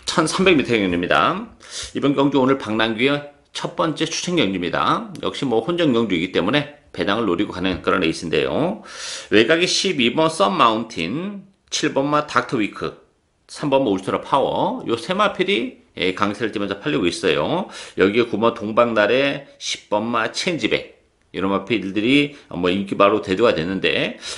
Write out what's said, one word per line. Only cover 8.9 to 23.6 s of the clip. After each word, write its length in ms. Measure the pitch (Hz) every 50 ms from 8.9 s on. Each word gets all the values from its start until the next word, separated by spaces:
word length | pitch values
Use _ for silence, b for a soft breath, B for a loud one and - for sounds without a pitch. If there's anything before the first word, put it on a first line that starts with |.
| B B B B B B B B
외곽이 340 | - 202 226 165 160 165 180
십이 480 | 170 - - - 196 175 143 117 120 117
번 160 | 147 160 160
썬마운틴, 1120 | 160 - 202 196 190 170 131 117 110 110 117 113 - - 82 85 110 151 180 202 208 196 - _ _ _ _ -
칠 240 | - - - 151 127
번 140 | 135 139 143
마 180 | 147 147 147 -
닥터위크, 760 | - 120 127 - - 120 104 95 - - 87 80 - - _ _ _ _ _ _ _ _ _ -
삼 220 | - - - 147
번 160 | 135 135 135
마 40 | 117
울트라 320 | 98 92 - - 101 92
파워, 640 | - - - 139 117 78 73 90 139 180 240 254 - -
요 100 | 226 226
세 160 | - - 277
마필이, 640 | 196 214 196 202 - 185 175 202 214 240 254 - - _ _ - -
예, 160 | 82 92 92
강세를 380 | 95 104 101 104 - 123 107
띠면서 280 | - 104 101 98 98 -
팔리고 280 | - 151 147 143 98 87
있어요. 600 | - - - 92 73 71 76 92 139 170 - B B B B B B -
여기에 280 | 90 95 101 120 117
구 120 | 117 - 101
번 160 | 113 117 117
동방날의 960 | - 104 104 110 113 120 120 113 110 104 101 117 131 139 139 135 147 147 B B B
십 320 | - - - - - -
번 160 | 101 104 110
마 260 | 117 120 113 110 104
체인지백, 680 | - - - 190 180 143 113 101 - 69 - - - _ _ _ _ _ _ _
이런 180 | - 87 90 98
마필들이 840 | 98 95 95 - 123 104 92 98 92 104 104 123 139 143 143 143 143 B B B
뭐 200 | - 87 87 90
인기 280 | 90 98 98 98 131 -
바로 240 | 101 101 107 104
대두가 340 | - 101 92 92 117 117 101
됐는데 640 | -